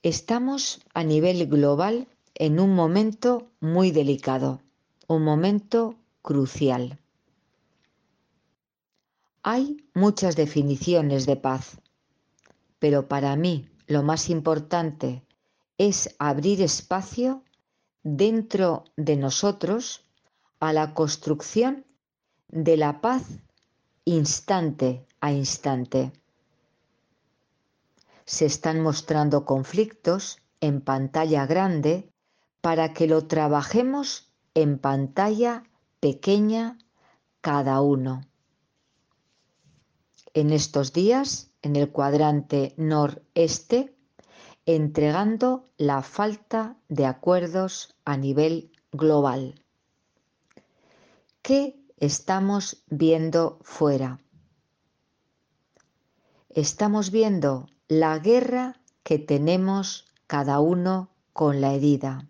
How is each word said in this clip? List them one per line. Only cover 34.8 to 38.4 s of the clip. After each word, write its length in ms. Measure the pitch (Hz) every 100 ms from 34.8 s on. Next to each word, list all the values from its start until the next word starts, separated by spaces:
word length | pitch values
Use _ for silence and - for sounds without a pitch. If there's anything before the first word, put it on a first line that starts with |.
| 139 135 135 160 202 214 240 240 247 _ _ _
pequeña 760 | 147 139 - 202 214 220 226 240 _ _ _ _ _ _
cada 400 | - 143 135 135
uno. 460 | 143 139 131 131 135 _